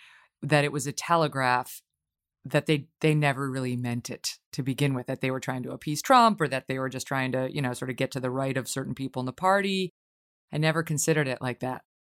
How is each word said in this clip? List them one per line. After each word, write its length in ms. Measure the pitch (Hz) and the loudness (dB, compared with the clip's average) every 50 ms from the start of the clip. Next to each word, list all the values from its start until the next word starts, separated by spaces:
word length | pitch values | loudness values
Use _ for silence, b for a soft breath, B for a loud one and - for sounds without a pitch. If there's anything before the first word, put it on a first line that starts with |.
| b b b b b b b _ | b b b b b b b _
that 220 | - 139 156 143 143 | -2 2 4 4 4
it 80 | 143 | 2
was 160 | 139 147 127 | 0 -4 -4
a 60 | 147 135 | -6 -6
telegraph 880 | - - - 170 165 156 143 127 135 131 123 123 123 127 - - - _ _ _ _ _ _ _ _ _ _ _ _ - | -4 0 2 2 2 2 2 0 0 2 2 2 0 0 -4 -12 -18 _ _ _ _ _ _ _ _ _ _ _ _ -6
that 200 | 135 - 147 - | -2 0 0 2
they, 220 | - 156 143 127 - _ - | 2 0 0 -2 -6 _ 0
they 120 | - 156 151 | 2 4 4
never 380 | 151 151 143 127 135 139 135 | 4 4 2 2 0 -2 -4
really 240 | 131 135 127 127 123 | -2 -2 -2 -2 -2
meant 340 | 123 123 120 120 120 - - | -2 -2 -2 -4 -4 -6 -8
it 280 | - - - - - - _ _ - | -10 -8 -8 -8 -8 -10 _ _ -8
to 100 | - 127 | -4 -2
begin 300 | 135 127 127 147 139 135 | -2 0 2 2 2 2
with, 140 | 123 123 | 0 -2
that 120 | - 131 - | -4 -4 -2
they 120 | - 131 | -2 -2
were 100 | 131 131 | -2 -2
trying 220 | - 131 131 127 123 | -4 -4 -6 -4 -6
to 80 | 127 | -8
appease 300 | 131 - - 156 147 - | -10 -8 -6 -4 -4 0
Trump 380 | - - 262 247 233 226 196 - | 4 6 8 8 8 6 6 2
or 80 | 156 | 0
that 200 | 131 135 131 - - | -2 -2 -4 -4 -4
they 100 | 131 131 | -4 -4
were 80 | 131 | -4
just 200 | 131 123 127 - | -4 -4 -6 -6
trying 260 | - 139 135 131 131 127 | -4 -2 -2 0 0 0
to, 200 | 131 131 131 - | -2 -2 -2 -2
you 80 | 147 | -4
know, 120 | 135 123 123 | -4 -4 -4
sort 180 | - 131 131 | -4 -6 -6
of 60 | 123 | -4
get 120 | - 135 - | -2 -4 -2
to 100 | - 135 | -2 -4
the 100 | 127 127 | -4 -4
right 240 | 123 135 135 135 131 | -2 -2 -2 -2 -2
of 140 | 135 113 - | -2 -4 -4
certain 260 | - 135 131 - 131 | -6 -6 -6 -6 -6
people 240 | - 135 131 - 131 | -6 -8 -6 -4 -4
in 60 | 127 | -4
the 80 | 131 127 | -6 -4
party. 580 | - 185 185 196 202 196 196 190 190 185 165 - _ _ _ _ _ _ _ _ _ _ _ | 0 2 4 4 4 2 2 0 0 -2 -2 -6 _ _ _ _ _ _ _ _ _ _ _
I 60 | - | -2
never 240 | 151 156 160 151 165 | 0 2 2 2 0
considered 460 | 160 160 156 147 - 165 156 151 143 | 0 -2 -2 0 2 2 2 2 2
it 140 | 131 123 - | -2 -2 -4
like 180 | 127 127 120 - | -4 -6 -6 -4
that. 220 | 127 127 127 - - _ _ _ _ _ | -6 -6 -6 -8 -12 _ _ _ _ _